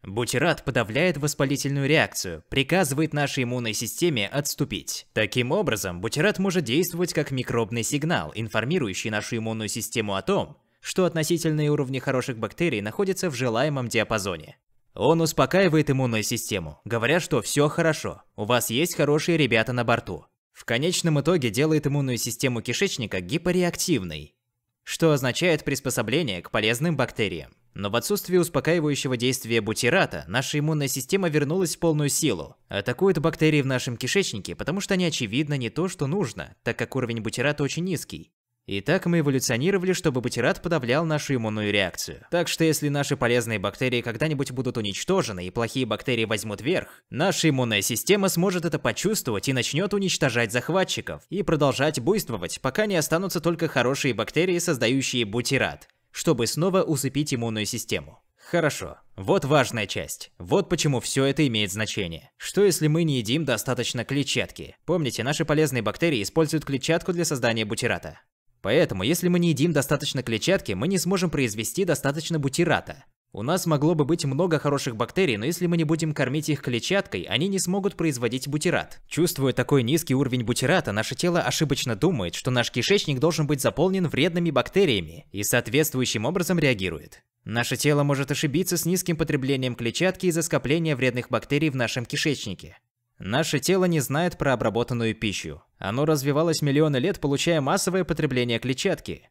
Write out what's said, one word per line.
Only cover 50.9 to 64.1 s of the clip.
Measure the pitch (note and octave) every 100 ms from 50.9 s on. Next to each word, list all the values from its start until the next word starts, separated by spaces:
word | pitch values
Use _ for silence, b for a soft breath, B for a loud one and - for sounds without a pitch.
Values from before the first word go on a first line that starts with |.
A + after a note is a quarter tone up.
| - - D2+ _
и | F3+
продолжать | G3 D#3+ C#3+ B2 D3 D3
буйствовать, | A#2+ G#3+ - A2 E2+ -
пока | C3 B2+ G#3+
не |
останутся | F#3 - E3+ F#3+ F3
только | E3 E3 D#3
хорошие | C3+ A#2+ C#3 C#3
бактерии, | G#2+ G#2+ D3+ F#3 F3
создающие | E3+ C3+ A#2 C3+ B2+ B2+ A2
бутират, | A#2 B2 C3+ G2+ C#2+ - _ _
чтобы | - - B2+ A#2
снова | - F3+ F#3+
усыпить | E3 C#3+ C3+ C#3 D3
иммунную | B2+ A#2 A2 G#2
систему. | A#2 - F#2+ D2 - _ _
Хорошо, | - E3+ D#3 - D#2+ - _ -
вот | F#2+ F#3+
важная | C#3+ D3 A#2 A#2 G2+
часть. | G#2+ E2+ - - _
Вот | F2 F#3+ -
почему | E3+ D#3 B2+
всё | - - C3+
это | C#3 D3
имеет | A2 G#2
значение. | G2+ A2 - F2+ E2 - _
Что | - -
если | G3+ D#3+ D#3
мы | D#3
не | E3 C3
едим | G#2+ C#3+
достаточно | C#3 A2+ - B2 A2+ B2
клетчатки? | A2+